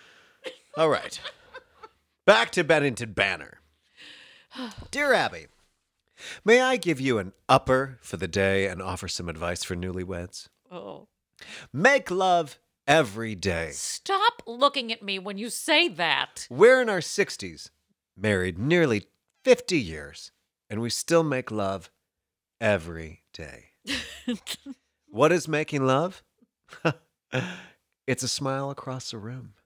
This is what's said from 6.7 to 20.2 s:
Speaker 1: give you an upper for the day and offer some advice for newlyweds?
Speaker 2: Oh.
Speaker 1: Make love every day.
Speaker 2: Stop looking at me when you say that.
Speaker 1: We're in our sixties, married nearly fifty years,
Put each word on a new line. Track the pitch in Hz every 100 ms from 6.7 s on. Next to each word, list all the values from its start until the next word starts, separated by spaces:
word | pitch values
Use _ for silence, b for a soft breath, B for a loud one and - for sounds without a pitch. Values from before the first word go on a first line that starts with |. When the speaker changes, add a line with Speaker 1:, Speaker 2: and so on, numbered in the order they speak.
| 247
Speaker 1:
give | 170 135
you | 135 113
an | 92 - -
upper | 131 - 131 135 131
for | - 90
the | 90
day | 98 98 98 95
and | 90
offer | 95 90 92
some | - 87
advice | 78 85 87
for | - 90
newlyweds? | 92 90 90 90 87 - - _ _
Speaker 2:
Oh. | 180 196 147 - _ _ _ B B B
Speaker 1:
Make | 131 226 277 -
love | 185 190 175 151 - _ _ -
every | 160 123 104 113
day. | 98 92 85 80
Speaker 2:
Stop | - - - - 392 440 - -
looking | 240 277 277 233
at | 233
me | 202 190
when | 185 196
you | 226
say | - - 311 339
that. | 165 165 135 131 - -
Speaker 1:
We're | 123 220 262
in | 233
our | 185
sixties, | - - 196 - 92 78 - _ _ _ _ -
married | 107 98 90 85
nearly | 131 175 151 104 - _ _ _
fifty | 262 247 - 170
years, | 90 78 71 -